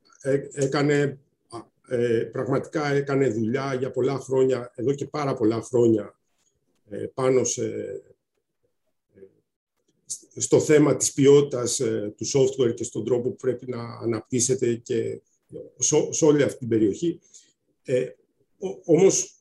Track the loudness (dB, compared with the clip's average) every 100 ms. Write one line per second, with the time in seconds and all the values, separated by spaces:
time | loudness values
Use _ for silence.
0 | _ _ -2 -2 -4 -4 -2 0 2 2
1 | 0 -4 _ _ _ -16 -16 _ _ -2
2 | 0 0 -2 -6 -4 -4 -2 -4 -2 -2
3 | 0 0 0 0 -2 -2 -4 -4 -4 -2
4 | -2 -2 -2 2 2 0 -6 -6 -4 -4
5 | -6 -4 -4 0 0 0 0 2 4 2
6 | -2 -16 _ _ _ _ _ _ _ -12
7 | -10 -2 2 2 0 -4 -6 -6 -10 -12
8 | -16 _ _ _ _ _ _ _ _ _
9 | _ _ -20 _ _ _ _ _ _ _
10 | -16 -16 _ -10 2 2 6 6 6 2
11 | -2 4 6 8 6 -2 -4 -2 -2 -4
12 | -6 -8 -2 0 2 2 0 -2 -8 -8
13 | -2 -2 -2 -4 -4 -4 -8 -10 -10 -6
14 | -4 -4 -4 -2 0 0 0 -2 -4 -4
15 | -4 -8 _ _ _ -20 -18 -6 0 0
16 | 0 2 4 4 2 -2 -2 2 2 0
17 | -4 -6 _ -20 _ _ _ _ -4 -2
18 | -2 -10 _ _ _ _ -10 -8 2 4
19 | 6 4 -4 _